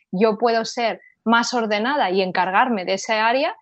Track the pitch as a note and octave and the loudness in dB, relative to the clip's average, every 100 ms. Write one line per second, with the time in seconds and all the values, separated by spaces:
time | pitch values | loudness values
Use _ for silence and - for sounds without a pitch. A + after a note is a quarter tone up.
0 | _ F3+ A3+ G#3 A#3+ A3+ A3+ - A#3 F3 | _ 0 2 2 0 0 -2 -4 -4 -4
1 | - _ A3 F3+ - B3 A3 G#3 A#3 D4 | -12 _ 2 2 2 -2 -2 -2 0 0
2 | G3 F#3+ F#3 F3+ F3+ G3 B3+ G#3+ F3+ F#3+ | 0 0 0 0 0 2 2 0 -2 -4
3 | - A3 A3 C4 D#4+ G4+ | -2 0 0 0 -2 -6